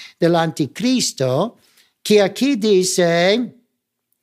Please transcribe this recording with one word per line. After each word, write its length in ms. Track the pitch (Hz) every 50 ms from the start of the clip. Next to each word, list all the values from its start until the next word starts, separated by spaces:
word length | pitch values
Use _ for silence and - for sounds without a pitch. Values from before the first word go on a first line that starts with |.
| - - - _
del 160 | 170 165 175
anticristo, 1200 | 165 165 160 156 - 151 131 - - 196 247 262 233 - - - - 135 127 127 143 190 240 - _ _ _ _ _ _ _ _ _ _
que 200 | - 214 208 196
aquí 340 | 180 196 - 240 277 285
dice, 960 | 214 196 214 202 185 180 180 - - 175 170 170 170 170 185 208 240 247 196 - _ _ _ _ _ _ _ _ _ _ _ _ _